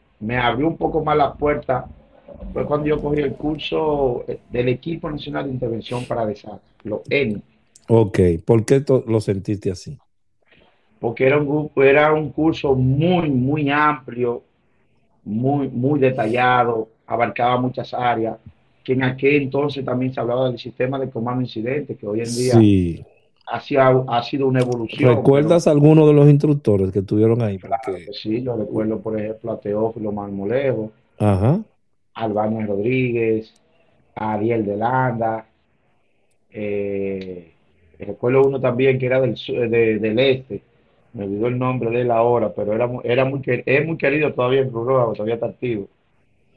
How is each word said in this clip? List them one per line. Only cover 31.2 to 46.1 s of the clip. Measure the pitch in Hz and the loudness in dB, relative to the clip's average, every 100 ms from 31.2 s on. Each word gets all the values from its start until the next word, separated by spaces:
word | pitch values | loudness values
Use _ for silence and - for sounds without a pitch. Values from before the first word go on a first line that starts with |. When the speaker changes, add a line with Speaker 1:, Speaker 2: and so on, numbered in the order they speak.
| 107 92 113 190 - _ _ _ _ | 2 4 2 0 -2 _ _ _ _
Speaker 1:
a | 110 | -6
Albania | 113 104 110 113 104 | -4 -2 -2 -2 -4
Rodríguez, | 98 113 131 123 117 113 110 - _ _ _ _ _ _ | -2 0 0 0 0 0 0 -4 _ _ _ _ _ _
a | - 110 | -8 -4
Ariel | 107 110 113 101 | -2 0 0 -2
de | 101 | -2
Landa, | 117 131 127 113 113 110 - _ _ _ _ _ _ _ _ _ _ | 0 0 0 -2 -4 -4 -10 _ _ _ _ _ _ _ _ _ _
eh, | 113 104 101 101 98 98 98 95 90 82 _ _ _ _ - | -10 -6 -4 -4 -4 -4 -6 -10 -14 -18 _ _ _ _ -14
recuerdo | 101 101 123 135 135 | -12 -4 0 2 2
uno | 135 | 0
también | 131 120 135 131 | -2 2 2 2
que | 127 | 0
era | 131 | 0
del | 127 107 | 0 -4
su-, | - | -6
de, | 123 117 117 110 107 | -4 0 2 2 0
del | 107 113 | 0 2
este, | 135 131 - 98 - _ _ _ _ | 2 0 -4 -14 -14 _ _ _ _
me | 117 | -10
olvidó | 101 101 123 | -6 -2 -2
el | 123 | -2
nombre | 127 127 113 | -2 -2 -2
de | 120 | -2
él | 123 | 0
ahora, | 113 120 120 107 | 2 4 2 0
pero | - 104 | -4 -4
era | 110 123 | -2 -2
mu-, | 123 | -4
era | 117 123 | -2 0
muy | 135 139 | 0 -2
que-, | 127 120 - | -4 -2 0
es | 139 160 | 0 0
muy | 160 | -2
querido | 139 156 143 | 0 0 -2
todavía | - 123 135 | 0 0 0
en | 120 | 0
Cruz | 113 120 | -4 0
Roja, | 131 117 | 2 0
todavía | 104 107 | -2 -4
está | 117 113 | -4 -6
activo. | - 123 107 98 _ _ | -6 -6 -6 -8 _ _